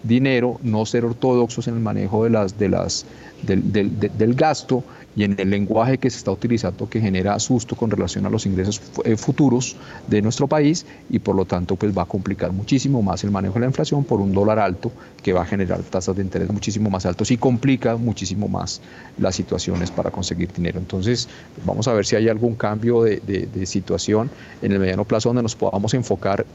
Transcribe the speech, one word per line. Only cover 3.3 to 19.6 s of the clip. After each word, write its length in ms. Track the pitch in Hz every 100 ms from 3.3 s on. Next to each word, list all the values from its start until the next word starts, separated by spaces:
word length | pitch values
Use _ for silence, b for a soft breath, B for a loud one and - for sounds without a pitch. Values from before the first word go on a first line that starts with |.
| B
del, 280 | - 95 -
del, 260 | 101 98 104
de, 120 | 104
del 240 | 107 110
gasto 500 | 123 156 160 - 127 - B B -
y 80 |
en 120 | 104 101
el 100 | 95
lenguaje 480 | 101 98 107 117 131
que 120 | 131
se 60 | 113
está 140 | -
utilizando, 560 | 95 - 117 95 92 110
que 140 | 113
genera 380 | 110 95 95 104
susto 360 | - 127 - 113
con 140 | 117
relación 360 | 104 95 101 98
a 20 |
los 160 | 107 104
ingresos 340 | 95 95 104
fu-, 220 | - -
eh, 140 | - 110
futuros 580 | - 139 143 120 131 - B B -
de 140 | 107
nuestro 260 | 104 113 143
país, 380 | 156 147 170 - B -
y 80 | 110
por 180 | - 95
lo 100 | 92
tanto 300 | 92 90 95
pues 220 | 107 95
va 60 |
a 20 | 87
complicar 460 | 101 92 95 85
muchísimo 500 | 95 104 139 139 135
más 220 | 98 90
el 80 | 104
manejo 240 | 98 95 95
de 60 |
la 40 | 123
inflación 380 | 131 156 147
por 180 | 135 110
un 100 | 98
dólar 280 | 95 104 110
alto 320 | 101 90 - - B B
que 100 | -
va 80 | 90
a 40 | 87
generar 360 | 101 92 90
tasas 340 | 90 92 92 92
de 60 |
interés 300 | 95 92 90
muchísimo 380 | 104 - 104 107
más 160 | 95 95
altos 260 | 92 107
y 60 | 120
complica 600 | 135 123 127 135 123 117
muchísimo 500 | 117 101 92 95 98
más 320 | 92 90 - B B B -
las 180 | 95 95
situaciones 540 | 185 117